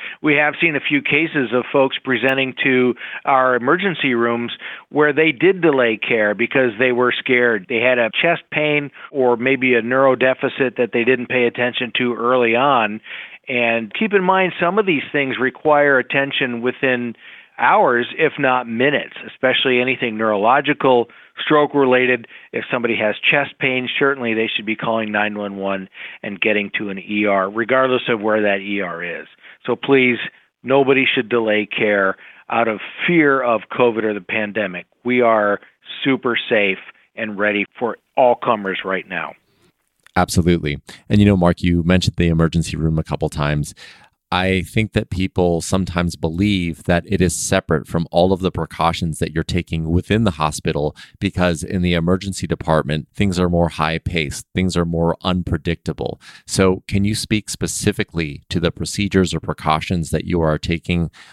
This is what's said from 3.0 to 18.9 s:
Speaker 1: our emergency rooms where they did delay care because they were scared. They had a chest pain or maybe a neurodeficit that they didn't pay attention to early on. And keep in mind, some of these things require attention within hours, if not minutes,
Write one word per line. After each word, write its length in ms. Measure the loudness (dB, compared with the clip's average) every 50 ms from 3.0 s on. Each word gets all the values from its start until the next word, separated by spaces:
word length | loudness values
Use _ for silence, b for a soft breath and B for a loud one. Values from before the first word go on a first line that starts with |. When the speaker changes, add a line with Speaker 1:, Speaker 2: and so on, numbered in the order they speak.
| B B B B B
Speaker 1:
our 300 | 0 2 4 4 2 2
emergency 580 | 2 2 2 0 2 0 -2 -2 -2 -2 0 0
rooms 380 | 2 0 0 0 -2 -4 -6 -10 B B B B B B _
where 240 | 0 2 2 2 4
they 200 | 2 2 2 2
did 280 | 4 2 2 4 4
delay 380 | 2 2 4 4 2 2 0 -2
care 360 | -2 -2 0 2 2 0 0
because 360 | 0 -2 0 0 2 0 0 0 0
they 140 | 0 0 2
were 200 | 2 2 0 0
scared. 540 | -2 -2 0 2 2 4 2 0 0 -4 -4
They 120 | -2 0
had 180 | 2 2 2 2
a 120 | 0 0
chest 340 | 0 0 0 0 0 -2 -4 _
pain 400 | -4 -2 -2 0 0 -2 -2 -4 B B B B
or 260 | -2 0 2 2 2
maybe 380 | 2 2 2 2 2 2 2 2
a 80 | 2 2
neurodeficit 960 | 0 2 2 4 4 4 2 2 0 0 0 -2 -4 -2 -2 -2 -2 -2 -2
that 120 | -2 -2 0
they 100 | 0 2
didn't 240 | 2 2 0 -2 -2
pay 160 | 0 0 0
attention 480 | 0 0 -2 -4 -4 -4 -4 -6 -4 -2 -2
to 160 | -2 -2 -2
early 400 | -2 0 0 2 2 2 2 2
on. 480 | 2 2 4 4 2 2 0 -4 -8 B B B B B B B B B -6
And 440 | -4 -2 0 0 0 -2 -4 -6 -4
keep 220 | -4 -2 0 0
in 100 | 2 2
mind, 280 | 2 2 2 2 0 0 -2
some 200 | -2 0 2 2
of 80 | 0
these 180 | 0 0 -2 -2 -2 -2
things 240 | -2 -2 -2 -2 -2
require 600 | -2 -2 -2 -2 0 2 4 4 6 4 4 4
attention 640 | 2 0 0 -2 -2 -2 -2 -2 -2 -2 -2 -2 -2
within 540 | -2 -2 0 0 0 0 0 -2 -6 -8 B B B B B B B B 0
hours, 480 | 2 2 4 4 4 4 2 2 0 -2 -2 0
if 160 | 0 0 0 0
not 300 | 0 2 2 0 0 -2
minutes, 460 | -2 0 2 2